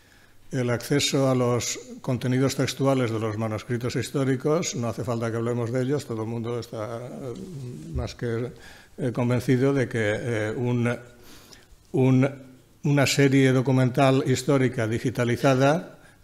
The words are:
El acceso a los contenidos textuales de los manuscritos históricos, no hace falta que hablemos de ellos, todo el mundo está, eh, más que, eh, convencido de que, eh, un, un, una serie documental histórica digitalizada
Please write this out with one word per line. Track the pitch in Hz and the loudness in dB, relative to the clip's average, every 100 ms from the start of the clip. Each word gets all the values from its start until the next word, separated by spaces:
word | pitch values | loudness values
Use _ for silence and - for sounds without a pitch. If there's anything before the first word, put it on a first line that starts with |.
| _ - - - - | _ -20 -20 -20 -8
El | 135 123 | -4 0
acceso | 117 - 143 - 143 135 | -2 0 0 2 2 2
a | 127 | 2
los | 123 120 - - - - | 2 0 -2 -8 -10 -12
contenidos | - 123 131 127 135 135 | -4 -2 0 2 2 0
textuales | 131 - 135 135 123 | -4 0 0 2 0
de | 113 | -2
los | 110 104 | -4 -2
manuscritos | 113 107 - 123 123 | -4 -4 -4 -4 -4
históricos, | - - 147 131 135 147 156 170 | -4 -4 -2 0 0 0 0 -2
no | - 117 | -4 -4
hace | 113 | -4
falta | 127 117 113 | -4 -2 -2
que | 113 | -2
hablemos | 117 120 113 | -2 -2 -2
de | 127 | -2
ellos, | 127 143 135 | 0 -2 -4
todo | 113 | -6
el | 110 | -6
mundo | 117 117 120 | -6 -4 -6
está, | 107 120 110 117 123 | -6 -8 -8 -8 -10
eh, | 147 139 120 156 156 127 147 156 | -12 -10 -10 -12 -12 -12 -14 -8
más | 151 117 - | -6 -6 -6
que, | 123 113 120 - - - - - | -4 -4 -4 -10 -20 -20 -20 -6
eh, | 143 | -6
convencido | 113 120 123 - 127 135 | -2 0 0 2 2 4
de | 139 120 | 2 0
que, | 120 107 | 0 0
eh, | 107 131 113 107 | -2 -2 -2 -2
un, | 110 123 123 120 120 - - - - - - - - _ | -2 -2 0 0 -2 -8 -20 -20 -20 -20 -20 -20 -20 _
un, | - 131 131 135 - - - _ _ | 0 4 6 4 0 -18 -20 _ _
una | 156 143 131 | 0 2 2
serie | - 139 135 135 | 4 4 6 4
documental | 131 127 131 127 120 135 131 143 | 4 4 4 2 4 4 4 2
histórica | 127 - 139 131 123 110 | 0 2 2 2 0 -2
digitalizada | 113 135 110 117 117 143 131 139 160 - - - - | -2 -2 0 0 2 4 4 4 2 -2 -16 -20 -14